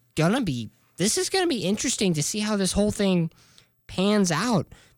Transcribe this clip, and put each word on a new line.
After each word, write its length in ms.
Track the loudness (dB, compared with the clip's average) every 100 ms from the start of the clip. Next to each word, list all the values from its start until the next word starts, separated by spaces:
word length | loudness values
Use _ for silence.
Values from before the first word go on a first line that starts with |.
| _ 0
gonna 260 | 2 2
be, 280 | 0 -4 -6 _ _ -4
this 200 | -2 0
is 120 | -2
gonna 180 | 0 0
be 160 | 0
interesting 500 | -2 -2 -2 0 0
to 80 | 0
see 180 | -2 -4
how 160 | -2 0
this 180 | 0
whole 180 | 0 0
thing 400 | 0 0 2 0 _ _ -20 _ _ -12
pans 440 | -2 2 2 2
out, 360 | 0 0 0 -2 -12 -20